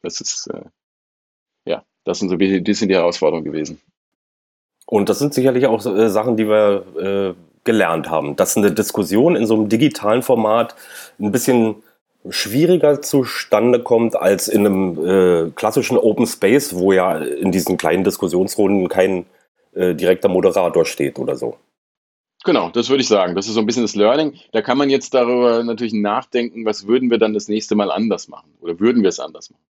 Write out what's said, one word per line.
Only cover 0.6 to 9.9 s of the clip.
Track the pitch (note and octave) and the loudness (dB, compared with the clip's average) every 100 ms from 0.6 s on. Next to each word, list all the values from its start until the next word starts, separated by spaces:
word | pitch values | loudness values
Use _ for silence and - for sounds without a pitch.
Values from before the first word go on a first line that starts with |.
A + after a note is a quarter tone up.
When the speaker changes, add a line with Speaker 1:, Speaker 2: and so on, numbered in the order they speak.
| - _ _ _ _ _ _ _ _ _ | -14 _ _ _ _ _ _ _ _ _
Speaker 1:
ja, | - E2+ _ _ | -8 -8 _ _
das | - F2+ | -8 -4
sind | F#2+ | -2
so | F2+ | 0
die, | F#2+ F#2+ | 0 0
das | F#2 G2 | -2 -4
sind | G2+ | 0
die | F#2 | 2
Herausforderungen | E2+ E2+ - D#2+ | 0 0 -2 -2
gewesen. | D#2 D#2 D2+ D#2 _ _ _ _ _ _ _ _ _ _ - | -6 -8 -10 -12 _ _ _ _ _ _ _ _ _ _ -2
Speaker 2:
Und | G#2+ G2+ | 0 0
das | G2+ | 0
sind | C#3+ | 0
sicherlich | C#3+ C3 B2 C3+ | 2 2 2 2
auch, | B2 A#2 | 0 -2
äh, | G2+ A2 | 2 2
Sachen, | G2+ A#2 A2 | 2 -2 -2
die | G#2+ | 2
wir, | G#2+ G#2 G2+ F#2+ E2 F#2+ G2 G2 F2 | 4 4 0 -4 -8 -4 -4 -4 -6
äh, | E2+ _ | _ _
gelernt | - A2+ F2 E2 D#2 | 0 2 2 0 -2
haben, | D#2+ D2 C#2+ | -4 -2 -2
dass | F#2 - | 0 2
eine | G2+ | 0
Diskussion | F2 G#2 - F2+ G2+ D3 D#3 | 0 -4 -4 -2 2 2 2
in | A2 | 2
so | |
einem | A2 G#2 | 0 2
digitalen | A2+ D3 | 2 0